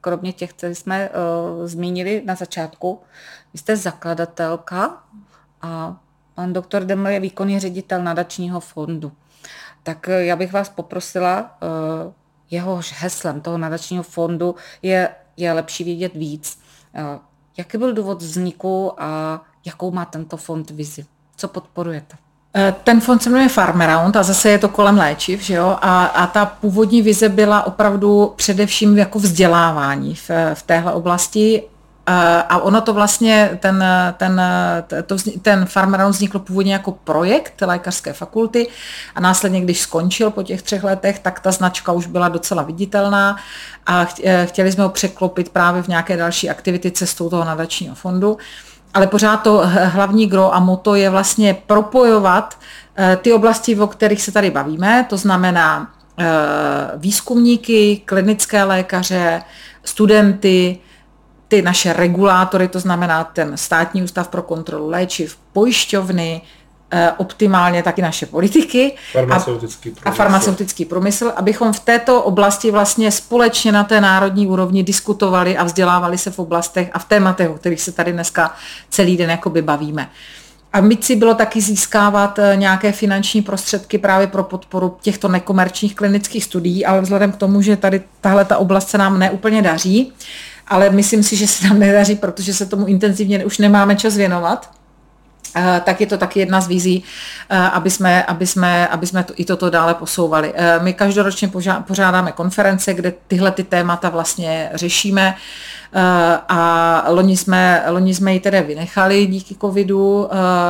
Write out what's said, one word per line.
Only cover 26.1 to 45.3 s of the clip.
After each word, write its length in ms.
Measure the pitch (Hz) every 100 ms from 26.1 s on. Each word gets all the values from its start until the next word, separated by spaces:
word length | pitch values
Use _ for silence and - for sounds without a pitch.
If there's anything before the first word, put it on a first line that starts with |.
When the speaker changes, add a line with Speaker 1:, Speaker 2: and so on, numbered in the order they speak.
| - 180
Speaker 2:
ta 200 | 214 202
původní 560 | - 208 190 220 240
vize 260 | 214 208 220
byla 380 | 196 208 208 -
opravdu 680 | - 208 202 202 208 202 -
především 600 | - 190 202 - 208 208
jako 200 | 196 214
vzdělávání 960 | 202 170 185 170 170 156 139 139 139
v, 160 | 156 - 165 165
v 80 | -
téhle 300 | - 170 170
oblasti. 680 | 170 175 175 - 214 214 214 - _ _ _ -
Eh, 340 | 180 170 170 170
a 100 | 175
ono 220 | 190 214
to 140 | 220
vlastně, 640 | 208 208 - 226 214 208 180
ten, 220 | 190 190 185 185 180 175
ten, 260 | 185 185 180 180 180 170 165
t-, 160 | 147
to 120 | 180 196
vzni-, 240 | 214 196
ten 260 | 214 202 185
Farmaround 480 | 196 190 190 196
vznikl 240 | 190 196 202
původně 340 | 190 190 196
jako 200 | 196 196
projekt 680 | 185 - 156 180 285 - - 185
lékařské 460 | 175 180 180 -
fakulty 560 | 147 - 220 226 240 240 - - - -
a 60 | -
následně, 400 | 180 185 202 185
když 200 | 180 175
skončil 500 | - 165 175 - 214
po 120 | 208
těch 200 | 185 185
třech 220 | - 202
letech, 340 | 196 190 202 196
tak 220 | 185 180
ta 100 | 190
značka 400 | 185 185 180 -
už 140 | 175 175
byla 220 | 175 175
docela 340 | 170 - 180
viditelná 760 | 147 165 196 208 202 202 196 202 - - - - -
a 180 | 180
cht-, 160 | 175 -
eh, 220 | 190 185 175
chtěli 260 | 185 185
jsme 100 | 190
ho 40 | 196
překlopit 580 | 196 190 - 185